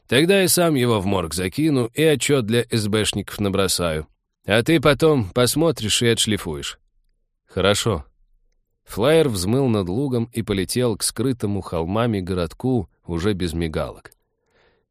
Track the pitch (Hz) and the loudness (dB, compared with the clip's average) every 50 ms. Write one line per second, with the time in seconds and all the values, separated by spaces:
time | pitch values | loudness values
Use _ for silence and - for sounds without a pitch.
0 | _ - 113 127 160 170 196 196 190 170 - 175 175 170 156 135 123 120 117 107 | _ 0 2 2 4 4 4 2 2 2 2 2 2 2 2 2 2 2 2 2
1 | 90 98 101 92 85 80 78 87 92 95 - - 151 160 147 127 120 110 - - | 0 0 0 -2 -2 -4 -4 -4 -4 -4 -2 0 0 0 2 0 0 -2 -2 0
2 | 151 160 151 123 - - 143 135 117 101 113 117 117 - - 117 104 104 101 107 | 2 2 2 2 0 0 0 0 0 2 0 0 0 0 -2 -2 -2 0 0 0
3 | 104 - - 104 95 - - - 104 101 92 95 98 92 - - 90 85 78 78 | 0 0 -2 -4 -6 -8 -6 -4 -2 0 0 0 0 0 0 -2 -2 -2 -4 -4
4 | 78 - _ _ _ _ _ _ _ - 101 113 117 - 165 160 123 156 143 - | -8 -10 _ _ _ _ _ _ _ 0 2 2 2 4 2 4 4 2 2 4
5 | 165 160 151 139 110 92 - 127 123 120 - 147 160 170 139 - 113 101 - - | 4 4 4 2 0 -2 0 0 2 2 2 2 0 0 0 -2 -2 -2 -2 0
6 | 123 120 113 104 - - 104 95 - 92 76 71 67 - - - _ _ _ _ | 2 2 2 2 0 0 -2 -2 -4 -6 -8 -8 -8 -10 -12 -14 _ _ _ _
7 | _ _ _ _ _ _ _ _ _ _ - 95 87 98 104 - - 117 101 80 | _ _ _ _ _ _ _ _ _ _ -4 0 2 2 2 2 0 0 -2 -2
8 | 73 - _ _ _ _ _ _ _ _ _ _ _ _ _ _ _ - - 90 | -4 -8 _ _ _ _ _ _ _ _ _ _ _ _ _ _ _ -12 -6 0
9 | 104 139 156 165 156 139 110 95 87 98 113 135 139 127 110 104 95 87 90 117 | 2 4 4 4 4 2 0 -2 0 0 2 2 2 2 2 0 0 -2 -2 -2
10 | 143 143 123 117 113 117 - 117 104 - 104 98 92 - - 120 123 120 107 - | -2 -2 -2 -2 -2 -4 -4 -6 -4 -2 -2 -2 -2 -2 -2 0 0 0 -2 -2
11 | - - - - 110 135 131 123 - 104 101 98 87 - - 82 82 82 98 110 | -4 -6 -4 -2 -2 -2 -2 -2 -4 -4 -4 -4 -6 -6 -4 -4 -4 -2 -2 0
12 | 117 123 110 98 90 85 95 90 87 82 - - - 127 131 117 92 - _ _ | 0 0 0 -2 -2 -4 -4 -4 -4 -4 -6 -6 -4 -2 -2 -2 -2 -6 _ _
13 | _ - 85 85 80 107 104 87 90 85 78 85 85 80 78 80 73 65 - - | _ -8 -6 -2 0 -2 -2 -2 -2 -4 -4 -4 -4 -4 -4 -4 -6 -6 -8 -14
14 | - - _ _ _ _ _ _ _ _ _ _ _ _ _ _ _ _ | -20 -20 _ _ _ _ _ _ _ _ _ _ _ _ _ _ _ _